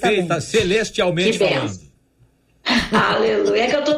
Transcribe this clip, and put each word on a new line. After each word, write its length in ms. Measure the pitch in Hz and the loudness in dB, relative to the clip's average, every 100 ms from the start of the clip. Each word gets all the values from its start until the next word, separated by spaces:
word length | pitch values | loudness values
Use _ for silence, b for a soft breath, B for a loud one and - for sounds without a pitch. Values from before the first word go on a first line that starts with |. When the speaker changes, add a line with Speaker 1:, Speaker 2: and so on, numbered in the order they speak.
Speaker 1:
Perfeitamente. 440 | 233 208 170 170 - | 0 0 0 -2 -2
Speaker 2:
celestialmente 840 | 220 185 214 214 - 185 165 202 - | -2 0 0 -2 -2 -2 2 0 2
Speaker 3:
Que 0 | |
benção. 240 | 185 139 104 | 0 0 -4
Speaker 2:
falando. 120 | 92 - _ _ _ _ _ _ _ | -8 -18 _ _ _ _ _ _ _
Speaker 3:
<laughs> 520 | - 240 - 214 202 208 | -2 -2 0 0 0 0
Aleluia. 460 | 220 208 196 208 | 0 2 2 0
É 40 | 247 | 0
que 80 | 294 | 0
eu 80 | |
tô 100 | 294 | 0